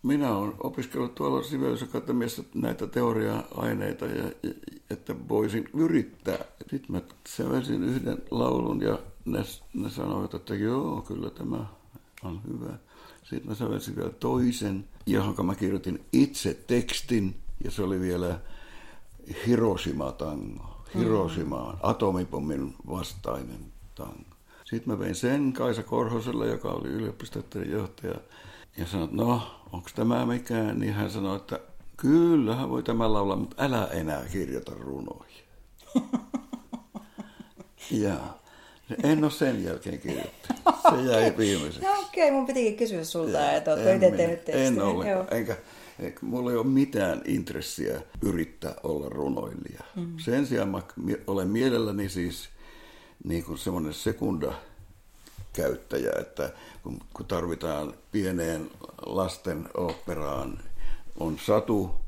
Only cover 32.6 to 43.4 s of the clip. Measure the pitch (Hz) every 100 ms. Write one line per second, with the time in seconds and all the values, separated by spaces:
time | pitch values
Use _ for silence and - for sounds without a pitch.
32.6 | 131 123 - 117 110 104 101 95 - -
33.6 | 139 123 101 82 80 73 62 98 71 65
34.6 | - 50 64 67 - - - - - -
35.6 | - - - 554 - 240 - - - -
36.6 | - 233 - 208 - - - - - -
37.6 | - - - 113 101 80 92 - - -
38.6 | - - - 113 143 156 151 - 139 113
39.6 | 87 82 - - - 69 - - - -
40.6 | - - 339 143 127 113 113 110 107 95
41.6 | 73 - 381 403 381 359 311 269 262 262
42.6 | 226 214 233 185 160 170 156 147